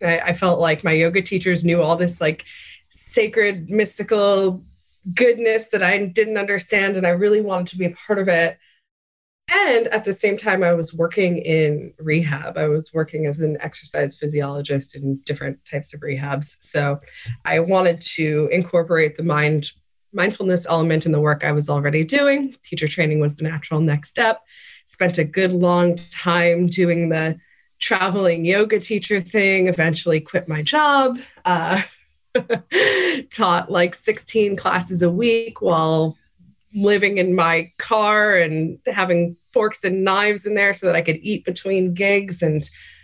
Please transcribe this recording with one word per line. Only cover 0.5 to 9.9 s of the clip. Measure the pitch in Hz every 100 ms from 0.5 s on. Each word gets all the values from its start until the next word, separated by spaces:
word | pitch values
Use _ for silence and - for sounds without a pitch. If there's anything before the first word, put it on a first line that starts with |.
| 175
like | 165 160
my | 175
yoga | 160 165 190
teachers | 180 190 185 175
knew | 175 170
all | 160 170
this, | 180 175
like, | 160 160 - - - - _
sacred, | - - - 214 220 208 190 160
mystical | 208 208 - 208 214 202 196 190 185 - _ _ _ 190
goodness | 180 247 233 226 220 220
that | 202
I | 196 196
didn't | 196 180 214 214
understand, | 202 196 - 208 196 185
and | 180
I |
really | 175 208 214
wanted | 208 180 180
to | 180
be | 180
a |
part | 175 - 202
of | 190
it. | 170 165 - _ _ _ _ _ _ _ _ -
And | 381 370 233
at | 226